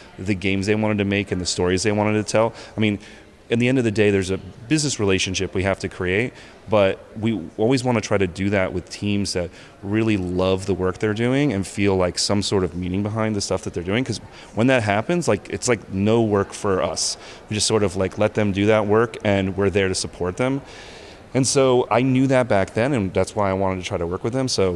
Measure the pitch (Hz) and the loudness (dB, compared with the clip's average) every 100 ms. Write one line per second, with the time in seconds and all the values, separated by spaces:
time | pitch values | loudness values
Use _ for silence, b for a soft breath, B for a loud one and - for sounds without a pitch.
0 | B - 95 98 95 98 95 107 107 107 | B -8 -4 -2 0 0 0 0 0 0
1 | 98 101 101 90 87 - 90 92 110 104 | 0 0 -2 -4 -4 0 0 2 2 2
2 | 104 107 104 110 113 B B - 107 101 | 2 0 2 2 0 B B -2 0 0
3 | B B B - - 117 123 131 117 104 | B B B -16 -2 0 2 2 2 2
4 | 104 98 92 95 90 - - 156 143 - | 4 4 0 -4 -8 -12 -2 0 0 0
5 | 98 95 - 92 90 98 98 92 92 - | 0 2 0 -4 -4 -2 0 -2 -4 -4
6 | 90 95 123 B B B - 104 98 - | 0 0 -2 B B B 0 4 4 0
7 | - 113 110 104 82 - 110 135 127 113 | -8 -4 -2 -2 -4 0 2 2 2 0
8 | - 101 95 82 98 101 92 87 - - | 0 0 0 -2 -2 0 0 -4 -8 -6
9 | 104 101 98 90 87 B B B 98 107 | -2 -2 -2 -4 -6 B B B -2 0
10 | 113 104 90 90 92 95 95 90 92 92 | 2 0 0 0 2 0 0 -2 -2 -2
11 | 110 104 120 135 147 98 92 - 101 95 | -2 0 0 2 0 -2 -4 -2 2 2
12 | 90 - - 101 95 101 90 87 90 92 | 2 0 0 0 0 0 0 -2 -4 -2
13 | 104 110 110 101 - 92 98 90 85 113 | -2 -2 -2 -2 -2 -4 -4 -6 -2 -2
14 | 127 101 B B B - 127 127 104 101 | -2 -6 B B B 0 4 4 2 0
15 | - 175 151 104 - 98 - 110 - 95 | 0 0 0 -2 -2 -4 -2 -2 -2 0
16 | 101 117 110 101 98 - 104 92 87 - | 2 4 4 2 0 -4 -2 0 0 -2
17 | - - B B - 107 - 110 101 90 | -6 -6 B B -6 -2 0 2 2 0
18 | 95 - 107 113 104 95 101 110 104 107 | -2 0 0 2 0 2 4 4 4 2
19 | 117 - 107 98 95 92 101 101 95 92 | 2 0 0 2 0 0 0 2 0 -2
20 | 90 - 90 92 127 139 B B B B | -6 -6 -4 -2 -2 -2 B B B B
21 | B B - 131 131 139 131 127 123 113 | B B -4 0 2 4 4 4 4 2
22 | 131 127 135 131 120 101 95 - 127 135 | 2 2 2 2 2 0 0 0 0 0
23 | 95 92 92 107 101 95 95 92 90 92 | 0 0 -2 0 0 0 -2 -2 -4 -4
24 | 85 92 117 131 131 - 95 | -4 -4 -4 -2 -2 0 0